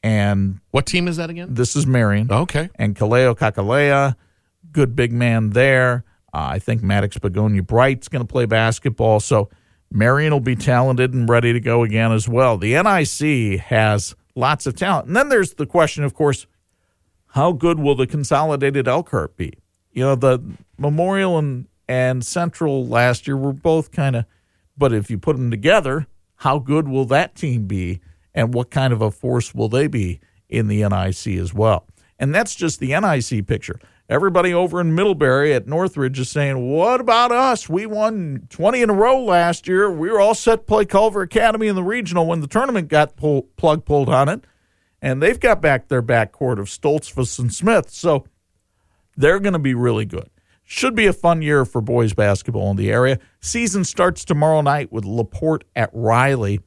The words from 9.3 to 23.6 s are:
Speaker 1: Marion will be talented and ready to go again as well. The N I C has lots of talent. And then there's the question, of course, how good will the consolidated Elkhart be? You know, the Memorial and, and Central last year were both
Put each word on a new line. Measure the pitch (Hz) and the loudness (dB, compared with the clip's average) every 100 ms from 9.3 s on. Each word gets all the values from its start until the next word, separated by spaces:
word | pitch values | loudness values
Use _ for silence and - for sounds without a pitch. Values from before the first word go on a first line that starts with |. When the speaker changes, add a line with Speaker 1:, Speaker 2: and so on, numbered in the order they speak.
| 110 101 _ _ _ _ | 0 0 _ _ _ _
Speaker 1:
Marion | 101 113 139 156 | 0 2 2 2
will | 147 | 0
be | 127 120 | 0 -2
talented | - 123 131 127 127 | 0 2 2 2 0
and | 127 117 | 0 2
ready | 120 117 | 2 2
to | 117 | 0
go | 113 117 | 0 0
again | 117 110 113 | 2 0 2
as | 110 104 | 0 0
well. | 120 131 107 | 2 2 2
The | 104 135 | 0 2
N | 208 | 2
I | 190 | 2
C | 147 - 151 139 110 92 | 0 -2 -2 0 0 -2
has | - 117 110 104 - - _ - | -2 2 2 0 -4 -14 _ -2
lots | 127 147 - | -2 0 -4
of | 117 | -4
talent. | 185 170 117 | -2 -2 0
And | 208 | 0
then | 285 | 2
there's | 254 190 - | 2 0 -4
the | 151 | -2
question, | - 156 - | 2 0 0
of | 143 | -6
course, | - 147 131 - _ _ _ _ _ _ _ _ | 0 0 0 -8 _ _ _ _ _ _ _ _
how | 131 156 | 0 0
good | 156 170 165 | 2 0 2
will | 143 135 | 0 0
the | 131 | 0
consolidated | 151 135 143 156 143 139 139 127 | -2 -2 0 0 0 0 0 0
Elkhart | 135 175 110 76 _ | -2 -2 -4 -6 _
be? | 80 - _ _ _ | -10 -10 _ _ _
You | - | -4
know, | 131 135 | 0 2
the | 131 127 - - _ - | 2 2 -2 -18 _ -6
Memorial | 143 151 180 196 190 165 | -4 -2 0 0 0 0
and, | 151 127 127 _ - | -2 -6 -12 _ -6
and | 127 127 127 117 | -2 0 -2 -4
Central | - 170 - 160 135 123 | -4 -4 -2 -2 -2 -2
last | 117 120 123 - | 0 2 0 -4
year | 135 | -4
were | 139 | -4
both | 139 | -2